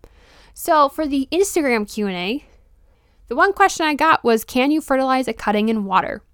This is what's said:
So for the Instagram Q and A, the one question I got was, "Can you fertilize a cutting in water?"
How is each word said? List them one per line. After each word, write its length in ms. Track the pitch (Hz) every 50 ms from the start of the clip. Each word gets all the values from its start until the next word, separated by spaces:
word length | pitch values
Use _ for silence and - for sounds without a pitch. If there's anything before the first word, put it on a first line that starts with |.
| - - _ _ - _ _ - - -
So 360 | - - - 349 320 302 285 277
for 180 | - - 311
the 220 | 277 285 277 269 -
Instagram 640 | 302 349 392 - - 359 285 262 240 220 208 -
Q 160 | - 214 208 196
and 80 | 185
A, 280 | 175 180 196 247 294 - - - - _ _ _ _ _ _ _ _ _ _ _ _ _ -
the 80 | 240
one 160 | 294 370 403
question 340 | 381 - 392 370 - - 320
I 80 | 302 294
got 300 | - 302 320 311 - -
was, 200 | 233 226 226 -
"Can 280 | - - 247 262 285
you 80 | 302 311
fertilize 480 | - - 269 262 262 262 262 254 254 226
a 40 |
cutting 360 | 220 - - 208 202 202 214 226
in 160 | 226 214 202
water?" 380 | 190 185 185 - - - - - _